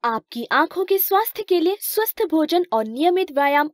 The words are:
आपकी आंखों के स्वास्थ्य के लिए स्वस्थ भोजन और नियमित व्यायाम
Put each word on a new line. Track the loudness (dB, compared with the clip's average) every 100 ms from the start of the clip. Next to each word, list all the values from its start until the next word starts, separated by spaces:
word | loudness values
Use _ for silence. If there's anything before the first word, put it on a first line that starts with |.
आपकी | -2 -4 _ -12
आंखों | -2 0 0 -2
के | 0 0
स्वास्थ्य | 2 0 0 -6
के | 0 2
लिए | 2 -2
स्वस्थ | -4 -2 -2 -2
भोजन | 0 0 2 0 0
और | -2
नियमित | -2 0 2 2 0
व्यायाम | 0 2 2 0